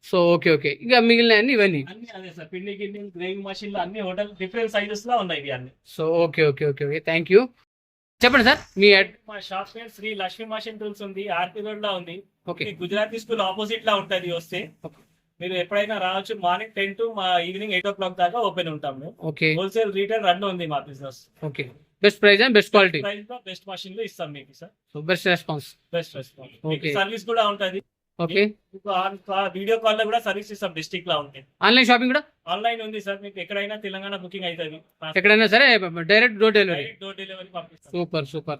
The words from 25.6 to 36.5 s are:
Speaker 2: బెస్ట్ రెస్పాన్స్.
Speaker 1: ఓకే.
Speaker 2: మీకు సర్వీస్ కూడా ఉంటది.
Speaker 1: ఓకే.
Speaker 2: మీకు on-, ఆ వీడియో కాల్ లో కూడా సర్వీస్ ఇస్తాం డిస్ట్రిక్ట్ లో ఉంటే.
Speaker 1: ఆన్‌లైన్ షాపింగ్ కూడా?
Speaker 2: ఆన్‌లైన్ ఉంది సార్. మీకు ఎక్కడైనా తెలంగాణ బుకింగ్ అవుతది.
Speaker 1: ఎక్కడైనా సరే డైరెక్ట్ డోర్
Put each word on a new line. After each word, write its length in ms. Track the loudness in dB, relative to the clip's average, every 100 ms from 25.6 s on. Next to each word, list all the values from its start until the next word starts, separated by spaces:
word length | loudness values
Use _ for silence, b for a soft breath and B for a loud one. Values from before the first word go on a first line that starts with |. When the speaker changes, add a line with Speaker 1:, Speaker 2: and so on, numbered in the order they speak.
| -10 _ _
Speaker 2:
బెస్ట్ 220 | -8 -8 -14
రెస్పాన్స్. 380 | -16 _ -20 _
Speaker 1:
ఓకే. 180 | -6 -4
Speaker 2:
మీకు 200 | -2 -2
సర్వీస్ 280 | -2 -4 -2
కూడా 200 | 0 0
ఉంటది. 340 | 0 -4 -6 _ _ _ -6
Speaker 1:
ఓకే. 220 | -2 2 0 -2 _
Speaker 2:
మీకు 200 | -12 -4
on-, 220 | -2 -2 -6 -4
ఆ 100 | -2 -2
వీడియో 220 | -4 0 2
కాల్ 200 | 2 2
లో 60 | 0
కూడా 140 | 0
సర్వీస్ 300 | -2 -6 -8
ఇస్తాం 200 | -8 -8
డిస్ట్రిక్ట్ 340 | -8 -10 -10 -4
లో 60 | -4
ఉంటే. 200 | -4 -18 -20 _
Speaker 1:
ఆన్‌లైన్ 260 | 6 6 6
షాపింగ్ 220 | 4 4
కూడా? 80 | 0 -2 _ -6
Speaker 2:
ఆన్‌లైన్ 340 | -2 -2 -4
ఉంది 180 | -8 -8
సార్. 160 | -8 -10
మీకు 160 | -10 -12
ఎక్కడైనా 360 | -8 -6 -6 -8
తెలంగాణ 380 | -10 -10 -10 -10
బుకింగ్ 300 | -12 -8 -8
అవుతది. 320 | -8 -10 -12 _ _ -4 2
Speaker 1:
ఎక్కడైనా 300 | 4 6 6
సరే 180 | 6 6 6 2 -6 4
డైరెక్ట్ 260 | 6 6 4
డోర్ 160 | 4